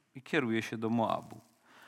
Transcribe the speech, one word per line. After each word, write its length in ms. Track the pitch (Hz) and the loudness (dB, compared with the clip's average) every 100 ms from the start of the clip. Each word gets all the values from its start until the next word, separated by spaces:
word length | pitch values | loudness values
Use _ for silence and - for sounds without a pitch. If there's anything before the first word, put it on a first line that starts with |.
| _ 135 | _ -18
i 60 | |
kieruje 400 | - 165 120 113 | -2 0 2 2
się 160 | - 113 | 0 -2
do 120 | 113 | 0
Moabu. 520 | 117 104 - - - - _ _ - | 2 2 0 -4 -16 -18 _ _ -20